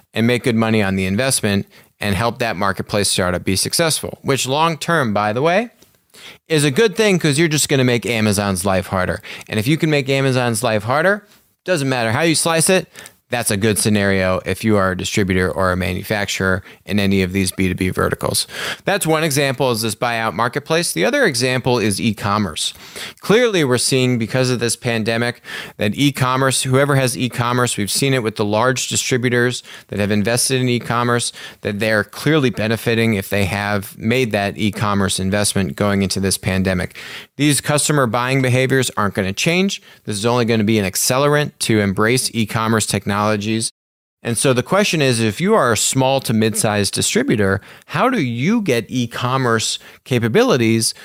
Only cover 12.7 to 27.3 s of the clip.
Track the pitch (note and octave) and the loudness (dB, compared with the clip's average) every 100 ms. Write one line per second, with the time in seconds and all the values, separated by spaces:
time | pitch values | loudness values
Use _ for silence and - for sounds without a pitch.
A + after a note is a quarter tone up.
12.7 | F#3 - - - - _ A#2+ A#2 G#2 A2 | 2 0 -10 -20 -20 _ -4 -2 0 2
13.7 | G2+ A2+ G#2 G2+ G2 F#2 F#2 D2+ F#2+ A2 | 2 2 2 2 2 2 0 -2 -2 2
14.7 | G#2 F#2+ F#2 F#2 - F#2+ F#2 F2+ - F#2 | 2 2 0 -2 0 0 2 0 0 0
15.7 | F#2 F#2 F#2 G2 G#2+ G2 - F#2+ F#2 - | 0 -2 -4 -4 -4 -2 -2 0 0 -4
16.7 | - - G2+ G2 G2 F2+ G2 F#2 - F#2 | -16 -4 0 2 2 2 0 -2 0 -2
17.7 | F2 F#2 - F2 - - - - - - | 0 -2 0 -2 -2 -2 -4 -4 -8 -10
18.7 | - - G3 D#3+ D#3 D#3+ C3+ C#3 B2 C3 | -6 -4 -2 0 0 0 0 0 0 0
19.7 | A2+ A2+ G2+ B2 A2+ A2 F2+ B2 C#3+ - | 0 -4 -4 -2 -2 -2 -2 -2 -4 -2
20.7 | E3 E3+ E3 G3+ C#4+ A3+ B2 B2+ B2+ C3+ | -2 -2 -2 0 2 2 2 0 0 2
21.7 | A#2+ G#2+ F#2 G#2+ G2+ G#2 G#2 G2 - - | 2 2 0 -2 -2 0 0 -2 -4 -8
22.7 | - - - - - - G#3+ B3 F#3+ C#3 | -8 -16 -16 -16 -8 0 2 4 2 2
23.7 | B2 - C3 B2+ A#2+ A2 C3 B2+ B2 A#2 | 0 2 2 2 0 -2 0 0 0 -2
24.7 | - B2 A2+ G#2+ A2+ A#2+ - - - - | -4 -2 -2 -2 0 -2 -4 -12 -14 -14
25.7 | - G#2+ G#2 C#3+ - B2+ C3 C3+ C3 C3 | -4 -2 2 0 2 0 2 2 0 2
26.7 | C3 C#3+ C3+ B2+ - B2 | 2 4 2 0 0 -4